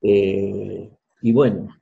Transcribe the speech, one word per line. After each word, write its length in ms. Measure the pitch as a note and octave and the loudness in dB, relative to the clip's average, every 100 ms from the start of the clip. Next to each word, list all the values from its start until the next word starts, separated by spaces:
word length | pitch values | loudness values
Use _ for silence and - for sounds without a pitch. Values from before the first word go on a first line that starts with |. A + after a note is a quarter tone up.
eh, 880 | G#2 G2+ G2 G2 G2 G2+ G2+ F#2 G#2 _ _ _ | 2 2 2 -2 -4 -6 -10 -12 -16 _ _ _
y 120 | A#2 | 0
bueno, 340 | A#2 C3 F#2+ - - | 2 2 0 -10 -18